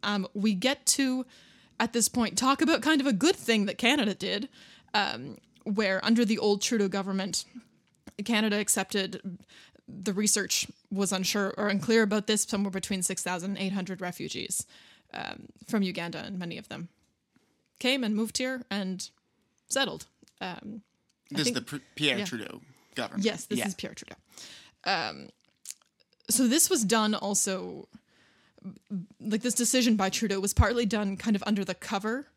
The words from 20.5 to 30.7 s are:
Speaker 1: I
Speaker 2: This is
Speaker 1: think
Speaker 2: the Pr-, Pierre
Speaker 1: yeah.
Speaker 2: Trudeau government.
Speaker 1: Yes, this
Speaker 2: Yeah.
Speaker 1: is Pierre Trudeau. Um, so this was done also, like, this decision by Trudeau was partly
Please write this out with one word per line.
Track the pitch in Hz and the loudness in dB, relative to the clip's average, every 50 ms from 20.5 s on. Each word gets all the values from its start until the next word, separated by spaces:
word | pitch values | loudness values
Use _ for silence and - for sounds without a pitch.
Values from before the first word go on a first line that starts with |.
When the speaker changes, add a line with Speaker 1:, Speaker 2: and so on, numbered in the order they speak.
| 175 - - 208 214 226 - _ _ _ _ _ _ _ _ _ | -10 -10 -12 -12 -14 -14 -16 _ _ _ _ _ _ _ _ _
Speaker 1:
I | 143 160 | -2 0
Speaker 2:
This | |
is | 151 123 - | 0 0 0
Speaker 1:
think | |
Speaker 2:
the | 127 | -2
Pr-, | 120 - 143 147 - _ _ | -4 -6 -10 -10 -10 _ _
Pierre | - 147 147 131 - | 0 2 2 2 2
Speaker 1:
yeah. | 208 | 0
Speaker 2:
Trudeau | 180 - 117 104 - - - - - - _ _ _ - | -4 -4 -6 -8 -8 -12 -14 -16 -20 -20 _ _ _ -8
government. | - 120 104 - 202 196 | -6 -6 -4 -4 -2 0
Speaker 1:
Yes, | 220 - - - | 0 -2 -2 -6
this | - 208 123 | -4 -2 -2
Speaker 2:
Yeah. | - 208 | -2 -2
Speaker 1:
is | 180 | -4
Pierre | - - - - | -6 -10 -12 -12
Trudeau. | - - - - _ _ _ _ - - - - - - - _ _ _ | -14 -16 -18 -18 _ _ _ _ -20 -18 -18 -18 -20 -20 -20 _ _ _
Um, | - 196 170 131 107 82 69 69 - - _ _ _ _ _ _ - - _ _ _ _ _ _ _ _ _ _ - | -2 0 0 0 -4 -6 -10 -14 -18 -20 _ _ _ _ _ _ -16 -16 _ _ _ _ _ _ _ _ _ _ -2
so | 214 - 269 233 | 0 2 4 4
this | 233 320 - - | 4 4 4 4
was | 381 302 226 | 2 2 2
done | 185 226 226 214 214 214 | 2 2 2 2 2 0
also, | - - 196 202 196 - - 190 185 180 180 175 - - _ _ - _ _ _ _ _ _ _ _ _ _ _ - - 196 - - _ _ 208 190 175 - - _ | -2 -2 -2 0 0 0 0 -2 -4 -6 -8 -10 -12 -14 _ _ -20 _ _ _ _ _ _ _ _ _ _ _ -18 -16 -16 -16 -16 _ _ -8 -8 -8 -8 -14 _
like, | - 202 214 220 | -6 -2 -2 0
this | - 247 233 | 0 0 0
decision | - 240 226 - 262 247 240 220 | 2 2 4 4 4 6 6 4
by | 208 190 190 | 4 4 0
Trudeau | 190 - 226 214 196 190 | 0 0 0 0 0 0
was | 190 202 - | 0 -2 4
partly | - - 208 | 6 6 6